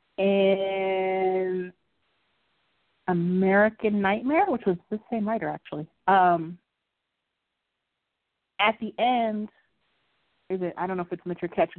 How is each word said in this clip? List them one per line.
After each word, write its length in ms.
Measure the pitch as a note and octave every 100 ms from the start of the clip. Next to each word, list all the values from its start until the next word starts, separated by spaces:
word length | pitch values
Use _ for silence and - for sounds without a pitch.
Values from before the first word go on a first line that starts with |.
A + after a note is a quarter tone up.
| _ -
In 1600 | G3 G3 F#3+ F#3+ F#3+ G3 F#3+ F#3+ F#3+ F#3+ F#4 F#4 F#4 F#4 F4+ - _ _ _ _ _ _ _ _ _ _ _ _ -
American 920 | F3 F3 F#3 F#3+ G3 G#3+ G#3+ G#3+ G#3
Nightmare, 440 | G3 G#3+ B3+ D#4+ G4+
which 160 | B3 G3
was 120 | F3 -
the 100 | G#3+ -
same 180 | A3+ G#3
writer, 220 | A3+ D3+
actually, 380 | D3+ - D3+ D#3+ _ -
um, 500 | F#3+ F3+ E3+ D#3+ F3 _ _ _ _ _ _ _ _ _ _ _ _ _ _ _ _ _ _ _ -
at 160 | G#3 A3
the 140 | A3 -
end, 480 | A#3+ B3 A3+ G#3+ G#3+ _ _ _ _ _ _ _ _ _ -
is 120 | F#3
it, 120 | F3 -
I 80 | F#3
don't 100 | F#3
know 60 |
if 80 | F3
it's 140 | F3 F3+
Mitch 140 | F3
or 60 | F3
Ketch, 240 | - F3